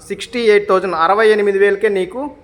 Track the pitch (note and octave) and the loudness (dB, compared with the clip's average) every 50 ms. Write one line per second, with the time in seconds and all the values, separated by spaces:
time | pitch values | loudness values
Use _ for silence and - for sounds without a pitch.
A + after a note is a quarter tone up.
0 | - - - D3 - - - B3 A#3 G#3+ G#3 G3+ G3+ - G3 F#3 F3+ G3 F3 D#3+ | -14 -14 -12 -12 -12 -10 -8 -2 2 2 2 2 2 2 0 0 0 -2 -2 0
1 | E3 E3+ G3 G#3 A3+ G#3+ G#3+ G#3+ G#3 G3+ G3 G3 G3+ G3+ G3+ G3 G#3+ A3 G3+ F#3+ | 0 2 2 2 4 2 2 2 0 0 0 2 2 2 2 0 -2 -2 -2 -2
2 | F#3 F3+ - B3 C#4+ C#4+ - - | -4 -6 -8 -10 -12 -12 -14 -18